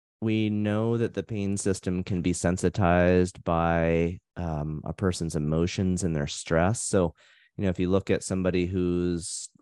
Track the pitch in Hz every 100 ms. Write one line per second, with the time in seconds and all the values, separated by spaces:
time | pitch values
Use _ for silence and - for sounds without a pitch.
0 | _ _ 110 110 107 104 104 104 113 117
1 | 113 101 - 107 98 101 101 92 95 90
2 | - 90 85 87 87 92 90 - 87 90
3 | 90 90 90 - - 82 85 85 82 82
4 | 85 90 - - 85 76 76 76 - -
5 | 95 - 82 78 73 78 87 - 92 90
6 | 92 78 73 - - 82 90 117 - 101
7 | 85 - _ _ _ - 98 90 87 95
8 | - 95 - 95 90 90 87 92 87 87
9 | 87 85 92 - - _